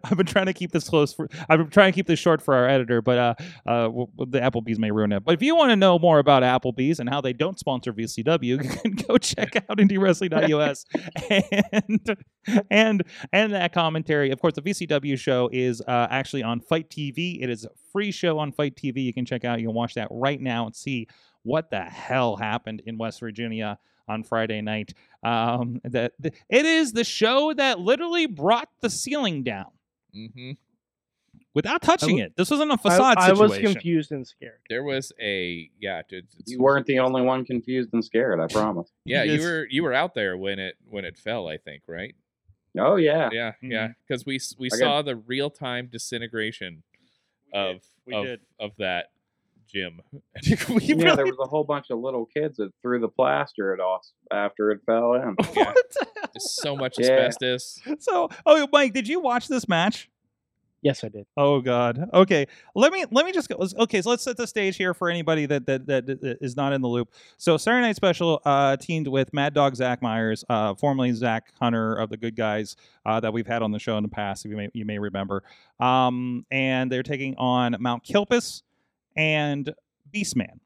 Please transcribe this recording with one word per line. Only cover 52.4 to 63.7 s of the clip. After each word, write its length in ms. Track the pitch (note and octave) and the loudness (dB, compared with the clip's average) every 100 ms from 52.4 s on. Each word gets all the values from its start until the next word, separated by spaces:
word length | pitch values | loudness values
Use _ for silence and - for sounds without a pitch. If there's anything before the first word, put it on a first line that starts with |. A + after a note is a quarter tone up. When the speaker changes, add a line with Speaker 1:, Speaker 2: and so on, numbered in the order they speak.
| D3+ C3 | -6 -6
Speaker 4:
that 140 | G2 _ | -10 _
threw 180 | B2 B2 | -4 -2
the 80 | A2+ | 0
plaster 640 | - C3 C#3+ C#3+ - F#2+ | 4 4 2 -2 -4 -4
at 60 | F#2 | -2
us 320 | F#2 F#2 _ _ _ | -2 -2 _ _ _
after 400 | G2+ G2+ - G#2+ | -4 -2 0 -2
it 80 | G#2 | 0
fell 280 | - A2+ A#2+ | 0 2 2
in. 200 | B2 B2 G2 | 2 0 -2
Speaker 1:
<laughs> 160 | - | -2
Speaker 2:
Yeah. 100 | - | 2
Speaker 1:
What 100 | - B4+ B4 | 4 2 0
the 140 | C#5 - | -6 -6
hell? 140 | - G4+ | -8 -12
Speaker 2:
There's 180 | - - - | -10 -8 -6
so 140 | D3 | -6
much 200 | C#3 C3+ - | -4 -4 2
Speaker 4:
Yeah. 80 | B2 | 4
Speaker 2:
asbestos. 680 | C3 B2 - B2+ B2+ - - B3+ D4+ | 4 4 0 -4 -4 -8 -16 -10 -6
Speaker 1:
So, 300 | - F#4 - - | -2 0 -2 -2
oh, 220 | - D#4 C#4+ | 6 6 6
Mike, 200 | D4 C4+ | 4 4
did 140 | A3+ G#3+ | 0 -4
you 120 | E4+ | -2
watch 260 | C#4+ A#3+ - | -2 -2 -2
this 200 | C4 - | -4 0
match? 400 | E3 F3 - - _ _ _ _ _ _ _ | 2 0 -2 -16 _ _ _ _ _ _ _
Speaker 3:
Yes, 220 | C#3+ C3 | 0 0
I 40 | A2 | -8
did. 160 | G#2 G2+ | -14 -10
Speaker 1:
Oh 260 | - C#3+ C#3 | 0 2 2
God. 480 | B2+ A#2+ A#2+ A#2+ F#3 | 2 2 2 -2 2
Okay. 320 | F3+ F#3+ E3 C#3 - _ | 4 6 4 0 -8 _
Let 180 | G3 C#4+ | 2 4
me, 120 | F#4+ D#4+ | 4 0
let 160 | A#3+ | 2
me 60 | E4+ | 2
just 180 | F#4 - | -2 -4
go. 60 | - F#3 | -6 -6